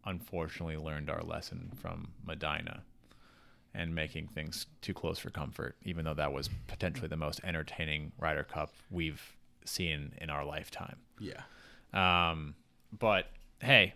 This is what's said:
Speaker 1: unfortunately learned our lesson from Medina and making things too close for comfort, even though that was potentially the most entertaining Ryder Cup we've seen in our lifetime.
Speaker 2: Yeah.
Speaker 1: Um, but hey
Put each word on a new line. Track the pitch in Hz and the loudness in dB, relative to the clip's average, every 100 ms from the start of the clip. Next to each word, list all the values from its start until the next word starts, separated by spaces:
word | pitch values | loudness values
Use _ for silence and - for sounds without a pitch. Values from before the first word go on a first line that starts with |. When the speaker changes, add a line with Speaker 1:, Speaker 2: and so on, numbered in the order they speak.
| - | -4
Speaker 1:
unfortunately | 90 - 90 80 - 82 78 | -6 -2 -2 -2 -2 -4 -2
learned | 78 76 73 | -2 -2 -2
our | 80 | -2
lesson | 82 80 - 85 85 - | -2 -4 -4 -8 -8 -8
from | 87 85 82 - - | -6 -6 -8 -10 -8
Medina | 82 76 76 - - - - - - - - - - - - | -4 0 -2 -4 -10 -14 -20 -20 -20 -20 -20 -20 -20 -12 -4
and | 85 | -2
making | 82 78 80 82 | 0 -2 -4 -6
things | - 78 - - - | -6 -6 -6 -8 -10
too | - 92 | -6 -2
close | 85 80 | -2 -2
for | - | -6
comfort, | - 73 - - - | -6 -6 -4 -8 -6
even | - 85 80 | -6 -2 0
though | 76 | 2
that | 73 | 0
was | 69 71 - - | 0 -2 -6 -6
potentially | - 92 78 78 | -2 -2 0 -4
the | 80 | -2
most | 76 - | -2 -2
entertaining | 90 82 78 - 80 76 76 - | -2 -2 -2 -4 -2 -2 -4 -2
Ryder | 80 73 69 | 0 2 0
Cup | - 73 - - | -2 -4 -6 -6
we've | 87 80 73 - - - - - | -2 -2 -2 -12 -20 -20 -14 -6
seen | - 87 76 71 - | 0 0 0 -2 -8
in | 80 | -4
our | 73 | -2
lifetime. | 73 76 - - - - - - | -2 -4 -6 -10 -10 -12 -20 -10
Speaker 2:
Yeah. | - - - - - - - | -8 -8 -14 -18 -20 -20 -2
Speaker 1:
Um, | 98 90 87 85 82 76 71 - - - 107 | 4 8 8 6 4 -4 -8 -18 -20 -18 2
but | 113 98 - - - - | 6 6 4 -10 -20 -6
hey | 120 131 95 | 8 10 10